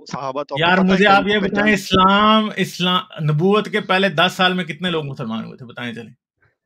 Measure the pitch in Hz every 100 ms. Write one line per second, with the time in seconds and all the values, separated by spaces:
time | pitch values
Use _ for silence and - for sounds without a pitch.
0 | - 131 135 135 143 139 170 185 185 190
1 | 202 196 196 208 196 202 208 196 - 190
2 | 190 202 214 220 214 190 180 - 180 180
3 | - - 151 151 190 208 202 208 208 185
4 | 196 156 180 185 180 180 160 147 180 165
5 | 139 135 113 113 113 110 120 123 120 113
6 | 107 - _ _ _ _